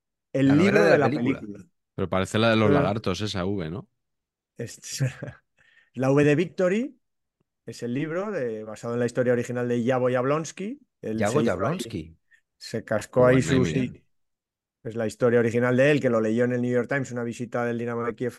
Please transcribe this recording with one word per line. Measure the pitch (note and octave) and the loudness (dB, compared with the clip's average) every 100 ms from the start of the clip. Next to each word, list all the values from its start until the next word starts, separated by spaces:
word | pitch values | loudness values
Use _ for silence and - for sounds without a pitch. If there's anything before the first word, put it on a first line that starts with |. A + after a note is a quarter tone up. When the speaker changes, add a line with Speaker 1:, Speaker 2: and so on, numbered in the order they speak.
| _ _ _ | _ _ _
Speaker 1:
El | C#3 C3+ | 0 4
Speaker 2:
La | C#3+ | 4
novela | G3 G3 | 6 6
Speaker 1:
libro | |
Speaker 2:
de | E3 | 6
Speaker 1:
de | D3+ | 4
Speaker 2:
la | |
Speaker 1:
la | C3 | 2
Speaker 2:
película. | A#2+ B2 - | 0 -2 -4
Speaker 1:
película. | G#2+ G2+ - _ _ | -8 -16 -20 _ _
Speaker 3:
Pero | - F#2 | -8 -2
parece | F#2+ F#2+ G#2+ | -2 0 2
la | A2+ | 4
de | A2 | 4
los | G#2+ | 4
Speaker 1:
Pero | |
Speaker 3:
lagartos, | G2 - A2 G2+ F2 | 4 2 -2 -4 -4
esa | G#2+ G2+ | -4 -4
V, | F#2 G2+ D#2+ | -4 -4 -6
¿no? | F2+ - _ _ _ _ _ _ - | -10 -14 _ _ _ _ _ _ -14
Speaker 1:
Es, | A#2 - - - | -14 -14 -12 -6
<laughs> | C3 - - - _ _ _ _ _ | -6 -6 -16 -18 _ _ _ _ _
la | - C3 | -4 2
V | C#3+ | 4
de | D3 | 4
Victory | D3 F3+ - F3+ G#3 C#4+ - _ _ _ _ _ _ - | 2 0 -2 -2 0 -4 -10 _ _ _ _ _ _ -18
es | A2+ | -10
el | A#2+ | -6
libro | B2+ D#3 E3+ G#3 | -6 -4 -6 -6
de... | F#3+ A#2+ A2 | -6 -6 -8
basado | A2 G#2+ A#2+ | -10 -10 -6
en | A#2+ | -2
la | A#2+ | -2
historia | B2+ B2 | 0 0
original | A#2+ A#2+ B2 B2 | 0 -2 -4 -2
de | A#2+ | -2
Yago | A#2 B2+ B2+ | 0 0 0
Jablonski. | B2+ C3 D3+ D#3+ - G3 C#4+ _ _ | 0 0 -2 -4 -10 -12 -12 _ _
Él | G#2 A2 | -6 -2
Speaker 2:
Yago | G#2 | 0
Speaker 1:
se | C#3 | 2
hizo | A#2 F2+ G#2+ | 0 0 -2
ahí, | F3+ | -4
Speaker 2:
Jablonski. | - G#2 D#2+ E2 _ _ _ _ | -6 -10 -12 -18 _ _ _ _
Speaker 1:
se | - A3+ | -10 -8
cascó | - G#2+ - C3 B2 | -2 -4 0 4 6
ahí | C3 | 6
Speaker 3:
Buen | |
Speaker 1:
su, | - C3 | 4 2
Speaker 3:
naming, | B2 | 2
Speaker 1:
sí. | - B2 - | 0 -4 -8
Speaker 3:
¿eh? | _ _ _ _ _ _ _ _ | _ _ _ _ _ _ _ _
Speaker 1:
Es | A#2+ A2 | -10 -6
la | A2 | -6
historia | - B2 A#2+ | 0 4 4
original | A#2 A#2 B2 B2+ | 4 2 2 4
de | C#3 | 4
él, | D3 | 4
que | B2 | 2
lo | A2+ | 2
leyó | A2 A2+ | 2 0
en | B2 | 0
el | B2 | 0
New | A#2+ | 0
York | B2 A2+ | -2 -2
Times, | C#3 B2+ | -4 -4
una | A#2+ | -6
visita | A#2+ A2+ A#2+ B2 | -8 -8 -8 -4
del | A#2+ A#2+ | -4 -4
Dinamo | A#2 A#2 | -6 -6
de | A#2+ A2 | -6 -4
Kiev | B2 | -6